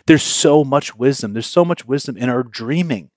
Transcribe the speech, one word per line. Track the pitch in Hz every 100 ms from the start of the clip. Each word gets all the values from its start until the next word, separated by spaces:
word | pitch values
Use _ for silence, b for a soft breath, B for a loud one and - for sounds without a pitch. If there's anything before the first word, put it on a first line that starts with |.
| -
There's | 156
so | - - 160 151
much | 139 143 - 107
wisdom. | 127 135 107
There's | 110 -
so | 175
much | 175 175 117
wisdom | 139 - 107
in | 123
our | 123
dreaming. | 120 - 117 160 170 107 73